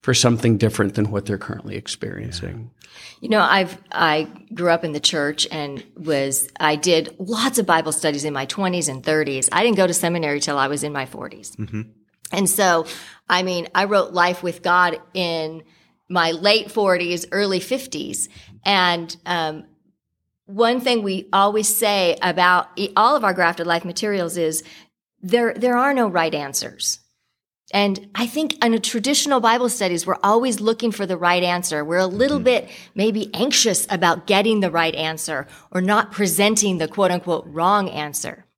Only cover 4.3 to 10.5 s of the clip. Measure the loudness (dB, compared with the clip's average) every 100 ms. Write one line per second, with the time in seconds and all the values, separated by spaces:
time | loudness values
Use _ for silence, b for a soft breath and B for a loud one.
4.3 | -10 -16 -2 2 2 0 -2 -2 0 -2
5.3 | -2 -4 -4 -8 -10 -16 -12 -2 -2 0
6.3 | -2 -6 0 0 2 2 2 0 -10 -6
7.3 | -2 0 0 2 2 2 -2 -2 -2 -4
8.3 | -6 -6 -4 -2 -2 -4 -4 -2 0 0
9.3 | -2 0 2 2 4 2 2 0 -2 -2
10.3 | -2 -2